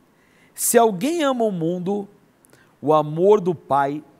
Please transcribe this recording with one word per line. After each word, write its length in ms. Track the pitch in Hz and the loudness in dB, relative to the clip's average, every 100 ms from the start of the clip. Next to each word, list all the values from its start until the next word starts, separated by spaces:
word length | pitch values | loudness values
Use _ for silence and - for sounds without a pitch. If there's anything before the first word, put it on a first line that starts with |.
| _ _ _ _ _ | _ _ _ _ _
Se 240 | - - 233 | -8 0 4
alguém 460 | 226 180 262 339 | 2 0 -4 -2
ama 220 | 277 247 220 | -2 -2 -4
o 60 | |
mundo, 520 | 180 160 180 175 202 202 _ _ _ _ _ _ _ | -2 -4 -4 -4 -6 -8 _ _ _ _ _ _ _
o 120 | 135 | 0
amor 460 | 156 151 160 190 214 | 2 0 0 4 4
do 160 | 180 170 | 2 -4
Pai 480 | - 139 139 147 - | -2 -2 0 -4 -12